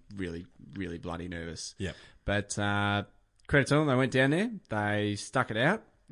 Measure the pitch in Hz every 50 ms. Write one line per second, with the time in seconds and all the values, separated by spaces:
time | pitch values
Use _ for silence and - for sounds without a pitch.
0 | - - 101 98 95 85 82 85 90 - _ - - - - 98 95 85 87 80
1 | 80 87 82 85 87 90 87 85 82 82 80 - - - - - 101 87 - -
2 | - - - - _ - 101 104 101 - - - 104 104 101 101 101 104 101 101
3 | 101 - _ _ _ _ _ _ _ - 147 143 131 - 139 151 156 147 131 127
4 | 135 127 135 131 131 135 147 170 214 247 226 190 - - 113 107 104 104 104 104
5 | 104 104 104 101 - - - 135 123 - 113 107 123 156 208 220 - - _ _
6 | _ -